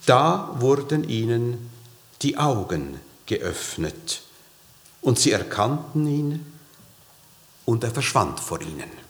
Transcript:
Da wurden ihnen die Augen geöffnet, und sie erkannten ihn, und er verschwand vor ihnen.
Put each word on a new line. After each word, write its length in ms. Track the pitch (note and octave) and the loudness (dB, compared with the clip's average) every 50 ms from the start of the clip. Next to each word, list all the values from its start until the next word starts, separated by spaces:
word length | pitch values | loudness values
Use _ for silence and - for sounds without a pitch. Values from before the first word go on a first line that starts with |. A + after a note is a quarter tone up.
| - | 6
Da 480 | - B2+ B2+ C#3+ D#3+ F3 G3 G3 - - C#3 | 6 6 6 8 4 2 0 -2 -6 -4 0
wurden 500 | A#2+ C3 C#3 C#3+ C#3+ - D3+ D3+ - - | 4 4 4 4 2 0 -2 -2 0 0
ihnen 600 | A#2+ A2+ A2+ A2+ A#2 A#2+ A#2+ A#2+ A#2+ A#2 - - - - - - - - - - - - - | -2 -2 0 0 0 0 0 0 -2 -4 -8 -14 -16 -20 -20 -20 -20 -20 -20 -20 -14 -4 -2
die 140 | C#3+ - | -2 0
Augen 640 | - D3 D3 C3+ G#2+ F#2 - F2+ D#2+ C#2+ C#2 C#2 C#2+ - - - - - | 2 2 2 2 0 0 -2 -4 -4 -4 -6 -10 -12 -14 -18 -20 -20 -8
geöffnet, 960 | - G#2+ - - F2+ D#2+ - - - - - E2 D#2 D2+ - - - - - - - - - - - _ _ - - - - _ - - _ - | -6 -4 -4 -2 -4 -6 -6 -8 -10 -6 -4 -4 -6 -6 -8 -8 -8 -8 -8 -10 -18 -20 -20 -20 -20 _ _ -20 -20 -20 -20 _ -20 -20 _ 2
und 160 | - B2 - | 2 2 4
sie 140 | - D3 - | 4 2 2
erkannten 760 | G2+ E2+ - - - G2+ A#2 C#3 D#3 D#3 - - D#3 D3+ | 2 0 -2 0 0 2 2 2 -2 -4 -2 -2 0 0
ihn, 460 | D3+ C#3+ D3 D3 D3 D3+ D#3+ D#3+ - - - - - - - - - - - - - - - _ - - - - - - - - | 2 2 2 0 0 -2 -4 -8 -12 -18 -20 -20 -20 -20 -20 -20 -20 -20 -20 -20 -20 -20 -20 _ -20 -20 -20 -20 -20 -20 -10 -2
und 180 | - A#2 A2+ A#2+ | 0 0 0 0
er 80 | A#2 | -2
verschwand 480 | A2+ C3+ - - - C3+ G2+ - - - | -2 -2 -2 2 2 2 2 2 -2 -6
vor 220 | - - E2+ D#2+ | -8 -6 -8 -8
ihnen. 300 | D#2+ D#2+ D#2+ C#2+ - - - - - - | -8 -8 -10 -10 -12 -14 -16 -20 -20 -20